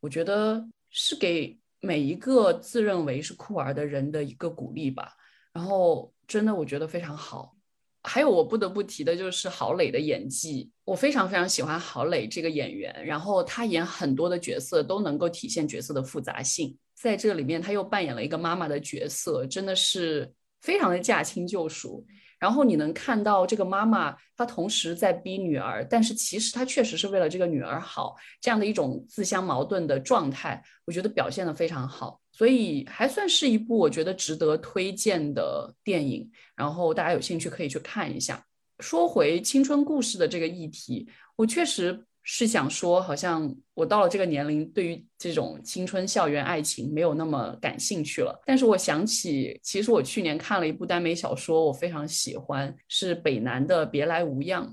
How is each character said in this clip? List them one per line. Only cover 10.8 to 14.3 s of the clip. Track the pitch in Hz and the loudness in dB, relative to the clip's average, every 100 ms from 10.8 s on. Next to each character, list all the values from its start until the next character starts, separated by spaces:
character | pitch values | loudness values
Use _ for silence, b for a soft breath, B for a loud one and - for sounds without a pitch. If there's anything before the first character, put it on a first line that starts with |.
我 | - | -4
非 | 196 277 | 2 2
常 | 262 190 | 4 2
非 | 190 | 2
常 | 180 | 2
喜 | - | 0
欢 | 160 160 | -2 -4
郝 | 175 - 143 | -6 -2 0
蕾 | 170 110 | 0 -2
这 | 139 | -4
个 | 165 | -2
演 | 151 117 | -2 -4
员， | 85 - - 110 | -6 -10 -10 -8
然 | 151 | -6
后 | 180 196 | 0 0
她 | 175 - 233 | 0 -2 -2
演 | 165 143 | 0 -2
很 | - 156 | -4 -2
多 | 131 170 | 0 0